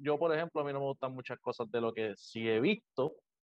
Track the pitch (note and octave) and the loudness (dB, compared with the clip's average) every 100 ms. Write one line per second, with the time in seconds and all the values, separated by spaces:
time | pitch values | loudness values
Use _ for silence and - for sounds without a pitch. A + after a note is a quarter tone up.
0 | C#3 D3+ E3 D#3 E3+ D#3 C#3+ C#3 C#3 - | 0 2 4 2 0 -2 -2 0 -2 -2
1 | C3 C3 B2 A#2+ B2 A#2+ A2+ A#2 A2+ A2 | -4 -6 -8 -6 -6 -4 -2 0 0 0
2 | A2 G2 - A2+ A2+ A2 D#3 G#3+ _ - | -4 -4 -10 -2 2 4 4 2 _ -2
3 | C#3 - _ _ | -2 -4 _ _